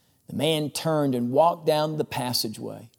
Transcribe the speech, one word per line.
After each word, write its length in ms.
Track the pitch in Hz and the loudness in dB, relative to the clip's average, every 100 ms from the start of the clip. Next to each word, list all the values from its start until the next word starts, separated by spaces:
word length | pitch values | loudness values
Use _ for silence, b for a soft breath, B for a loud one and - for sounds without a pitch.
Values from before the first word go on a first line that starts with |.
| _ _ - | _ _ -10
The 80 | - | -2
man 340 | 143 156 147 | 0 2 -2
turned 460 | - 160 156 143 123 | -4 0 2 2 0
and 160 | 120 | 2
walked 340 | 131 165 170 156 | 4 4 2 0
down 320 | 151 156 156 | 2 0 -2
the 60 | |
passageway. 840 | - - 123 123 113 107 113 107 113 | -4 -4 -2 -2 -4 -6 -10 -12 -16